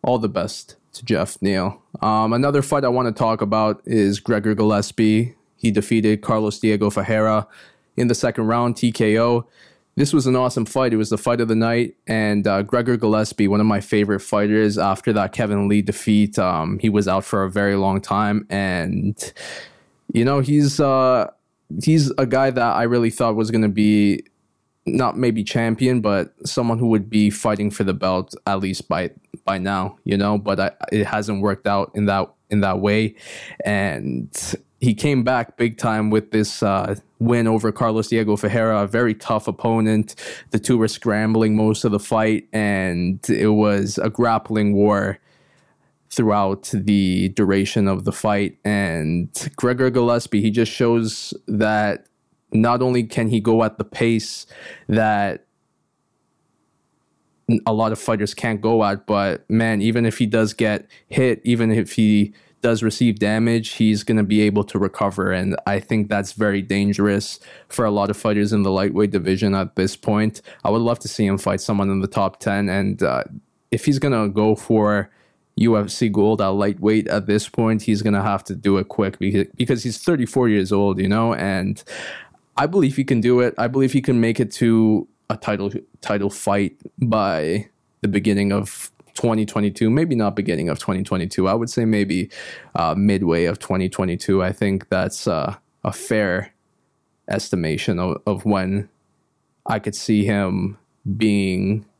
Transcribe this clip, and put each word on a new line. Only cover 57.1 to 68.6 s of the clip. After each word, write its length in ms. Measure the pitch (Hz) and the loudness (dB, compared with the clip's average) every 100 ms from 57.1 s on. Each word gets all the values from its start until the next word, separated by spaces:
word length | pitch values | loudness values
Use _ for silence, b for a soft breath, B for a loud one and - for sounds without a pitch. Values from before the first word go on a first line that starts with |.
| _ _ _ - 113 - | _ _ _ -2 0 0
a 60 | |
lot 200 | 107 110 | -2 -2
of 60 | 110 | -2
fighters 360 | - 110 104 | -2 -2 -2
can't 260 | - 120 104 | -4 -6 -2
go 240 | 113 113 | 2 2
at, 220 | 101 98 - | 2 -2 -2
but 420 | 101 98 85 - | 0 0 -4 -2
man, 320 | 110 113 104 | 0 0 0
even 240 | 110 117 117 | 0 2 0
if 120 | - | 0
he 80 | 110 | 0
does 260 | 113 110 | 2 0
get 340 | - 113 104 - b b | 0 -2 -2 -6 b b
hit, 320 | - 127 107 | 0 2 2
even 260 | 120 117 113 | 0 2 2
if 240 | 110 92 | 2 0
he 380 | - 107 104 101 b b b | 2 4 4 2 b b b
does 200 | 120 113 | 0 0
receive 360 | 113 - 120 107 | 0 0 0 2
damage, 540 | 104 110 117 117 110 | 0 2 2 0 -4
he's 300 | - 110 104 | 0 2 2
gonna 220 | - 110 | 0 0
be 160 | 101 107 | 2 4
able 240 | 107 104 | 4 2
to 140 | 101 98 | -2 -2
recover. 540 | 98 - 101 98 95 | -4 -2 -4 -2 -2
And 240 | 92 95 85 - | -2 -2 -4 -4
I 140 | 98 | -4
think 280 | - 110 104 | -2 -2 0
that's 240 | 101 98 | -2 -4
very 300 | - 107 98 | -2 0 0
dangerous 760 | 95 98 101 98 101 101 - - B B B | -2 0 0 2 2 2 -2 -14 B B B
for 160 | - | -2
a 60 | 113 | 0
lot 200 | 101 101 | 0 0
of 60 | 101 | 0
fighters 360 | 110 104 104 | 0 0 2
in 100 | 107 | 2